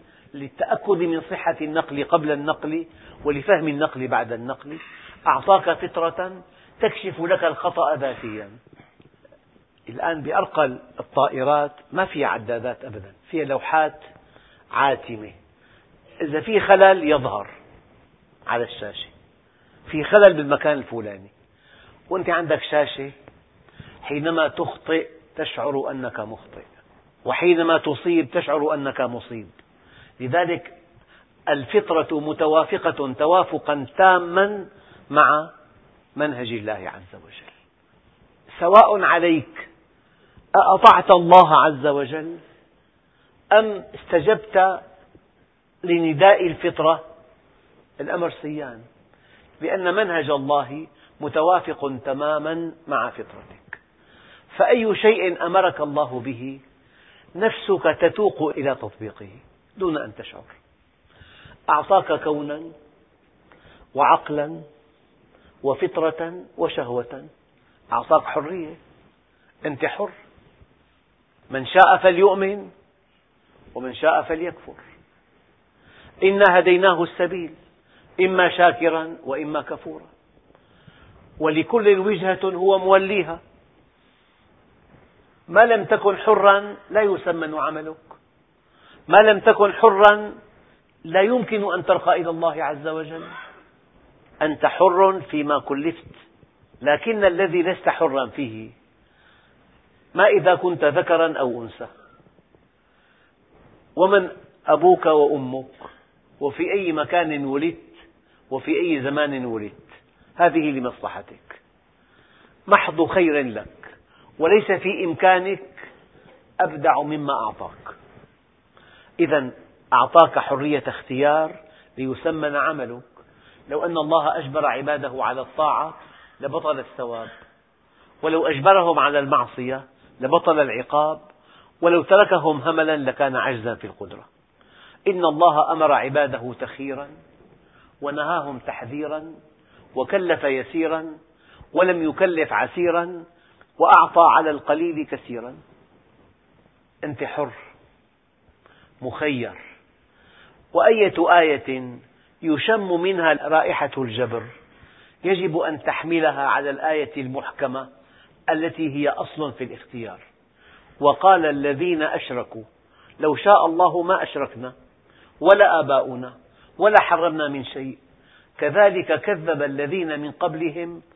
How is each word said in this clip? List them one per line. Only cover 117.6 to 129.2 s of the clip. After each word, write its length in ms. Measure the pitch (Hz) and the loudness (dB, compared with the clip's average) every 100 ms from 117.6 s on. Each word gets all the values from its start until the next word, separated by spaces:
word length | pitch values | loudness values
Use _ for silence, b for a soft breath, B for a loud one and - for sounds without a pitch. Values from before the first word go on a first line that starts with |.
| 90 - - - _ - _ _ _ _ _ b b b b - | -14 -16 -20 -20 _ -20 _ _ _ _ _ b b b b -4
إذن 320 | 165 147 127 - - _ - | 0 0 -2 -12 -20 _ 0
أعطاك 460 | 127 127 170 156 139 | 2 4 6 6 4
حرية 440 | - 135 147 147 131 | -4 -4 -2 -4 -4
اختيار 680 | - - 127 143 151 156 - - b b - | -12 -8 -2 0 0 -2 -8 -20 b b -10
ليسمن 580 | 131 127 165 160 147 143 | -8 -6 -6 -4 -4 -2
عملك، 480 | 139 151 120 120 - _ _ b b b - | -4 -4 -10 -12 -20 _ _ b b b -10
لو 160 | 147 175 | -6 -4
أن 120 | 165 | -4
الله 400 | 151 160 151 165 | 0 0 0 -4
أجبر 280 | 139 151 143 | -4 -2 -2
عباده 580 | 120 139 147 135 131 | -2 -4 -6 -6 -4
على 180 | 113 131 | -4 -6
الطاعة 520 | 127 - 151 120 156 - B B B B | -10 -2 0 0 -4 -10 B B B B
لبطل 400 | 135 156 156 135 | -8 -6 -4 -6
الثواب، 500 | 117 - 123 117 113 - - _ _ _ _ b b b | -8 -12 -10 -10 -14 -18 -20 _ _ _ _ b b b
ولو 260 | 160 160 151 | -2 0 0
أجبرهم 520 | 139 170 196 170 151 | 2 4 6 4 2
على 200 | 139 | 2
المعصية 640 | 143 | 0